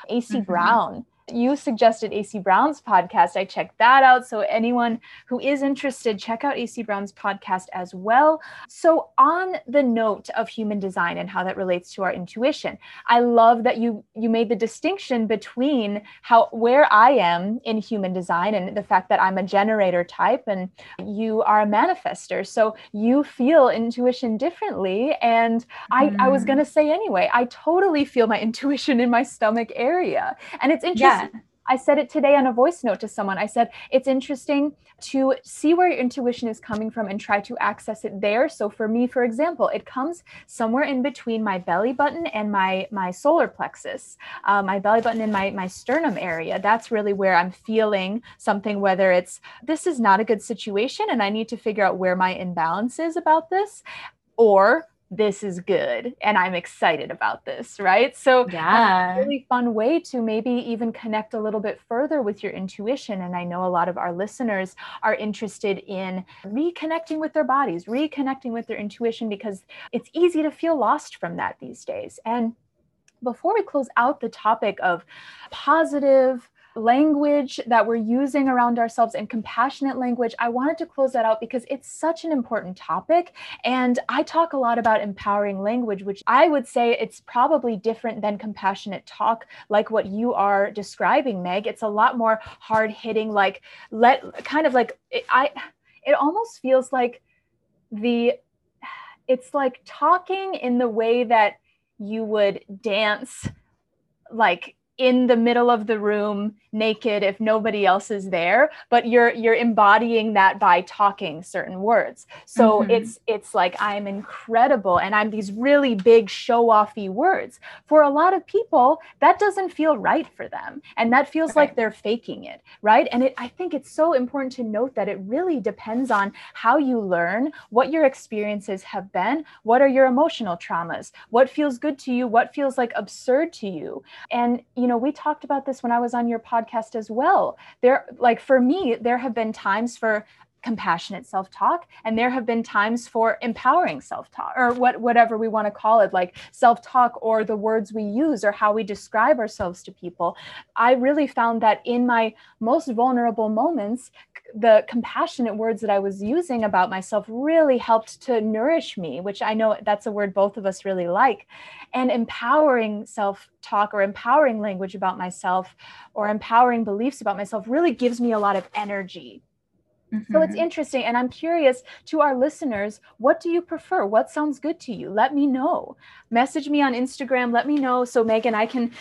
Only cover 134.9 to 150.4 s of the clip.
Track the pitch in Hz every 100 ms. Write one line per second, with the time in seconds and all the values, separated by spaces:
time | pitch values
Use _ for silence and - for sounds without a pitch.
134.9 | 233 269 294 302 302 269 277 269 262 240
135.9 | 240 240 240 233 233 - 233 226 240 226
136.9 | 226 208 220 320 381 180 - - - 247
137.9 | 269 - - 240 226 - 262 247 370 294
138.9 | 226 233 247 262 233 220 - 202 202 240
139.9 | - 226 208 - _ _ _ 240 220 185
140.9 | 175 - 190 - 190 185 - 226 339 -
141.9 | - 226 226 247 262 233 233 226 214 214
142.9 | 240 - 226 226 - 240 220 254 330 294
143.9 | 262 - - - - - - 240 247 247
144.9 | 240 240 233 226 220 226 214 208 208 214
145.9 | 226 196 185 180 - - - 240 240 -
146.9 | 254 240 247 220 220 214 214 214 220 208
147.9 | 214 208 220 320 226 202 - 214 214 208
148.9 | 196 - 220 247 254 208 - 180 180 -
149.9 | - 175 175 175 -